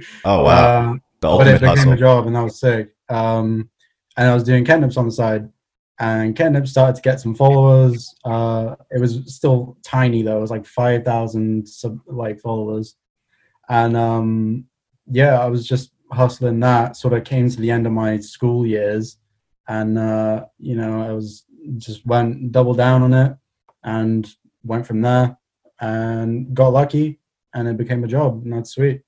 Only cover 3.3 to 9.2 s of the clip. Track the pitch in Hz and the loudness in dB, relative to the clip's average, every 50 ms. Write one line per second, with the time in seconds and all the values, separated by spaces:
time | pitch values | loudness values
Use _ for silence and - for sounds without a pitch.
3.3 | 113 113 110 110 113 110 110 - _ _ _ _ _ _ _ _ - 123 123 123 | 0 0 0 -2 -2 -4 -6 -10 _ _ _ _ _ _ _ _ -4 0 2 2
4.3 | 123 123 117 120 127 123 120 131 160 165 147 123 - 123 120 117 110 - 117 110 | 4 2 2 2 2 2 4 4 2 4 2 0 0 -2 -2 -2 -2 -2 -2 -2
5.3 | 110 107 107 - _ _ _ _ _ _ _ _ _ - 117 113 110 110 110 113 | -2 -4 -6 -10 _ _ _ _ _ _ _ _ _ -6 -4 -2 -2 -2 -2 -2
6.3 | 110 - 165 160 147 139 139 131 - 135 131 131 127 - - 131 127 - - 113 | 0 0 2 2 2 0 -2 0 2 2 2 2 2 0 -2 -2 -2 -2 -4 -6
7.3 | 110 - 139 135 139 135 135 135 135 131 131 127 120 117 - - - _ - 120 | -2 2 4 4 6 6 6 6 6 6 6 4 2 -2 -8 -14 -20 _ -8 -6
8.3 | 113 113 117 113 113 113 113 113 - - _ - - 123 123 120 117 127 | -4 -2 -2 -2 -2 -4 -4 -6 -10 -12 _ -8 -4 -2 -2 -2 -2 -4